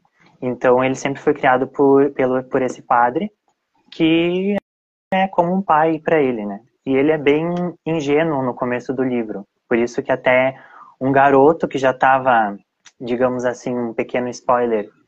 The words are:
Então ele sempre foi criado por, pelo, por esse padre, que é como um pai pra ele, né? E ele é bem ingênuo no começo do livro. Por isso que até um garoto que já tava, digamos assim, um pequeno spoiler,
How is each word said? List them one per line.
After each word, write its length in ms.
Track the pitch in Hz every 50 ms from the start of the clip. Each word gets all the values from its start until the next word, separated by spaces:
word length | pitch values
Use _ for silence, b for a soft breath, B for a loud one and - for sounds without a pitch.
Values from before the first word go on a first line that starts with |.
| _ b b b b b b _
Então 440 | - 127 123 117 - 135 123 127 131
ele 100 | 131 131
sempre 260 | 131 - 139 139 -
foi 140 | - - 147
criado 320 | - - 139 127 127 131
por, 440 | 131 - - 143 139 139 139 139 147
pelo, 320 | 143 - 135 127 127 131 127
por 180 | 127 - 135 127
esse 200 | 123 - - -
padre, 500 | - 131 120 120 123 123 156 202 214 - _ _ _ _ _ _ _ _ _ _ _
que 640 | - - 165 160 160 165 170 175 175 185 190 196 208 202 - _ _ _ _ _ _ _ _ _ -
é 140 | 190 190 190
como 240 | - - 175 170 185
um 80 | 190 196
pai 360 | - 160 151 156 165 165 151
pra 220 | 151 - 165 160
ele, 240 | 143 127 123 113 104
né? 160 | 104 101 101 - _ _ _ _
E 100 | 135 135
ele 160 | 135 139 151
é 80 | 156 156
bem 280 | 139 143 143 151 160 170 175 175 175 175 160 - _
ingênuo 580 | - 160 165 143 139 143 147 165 165 151 135 131
no 120 | 123 120
começo 380 | - 131 123 123 123 120 - 135
do 100 | 123 131
livro. 420 | 131 123 120 113 107 104 98 98 - _ _ _ -
Por 100 | 123 117
isso 240 | 120 120 - - 135
que 100 | - 135
até 480 | 127 - 135 127 127 131 131 131 B B B B B B B B -
um 100 | 131 131
garoto 560 | 135 139 135 139 139 135 135 151 165 160 -
que 120 | 156 - 139
já 140 | 131 131 127
tava, 640 | 127 - 131 131 135 127 131 123 117 110 104 101 101 _ _ _ _ _ - _ -
digamos 440 | 135 117 123 120 131 127 127 127 120
assim, 320 | 123 117 120 - 131 123
um 160 | 123 120 117 113
pequeno 360 | - 123 123 - 127 123 123
spoiler, 600 | 120 - - - 127 123 123 120 113 107 101 - _ _ _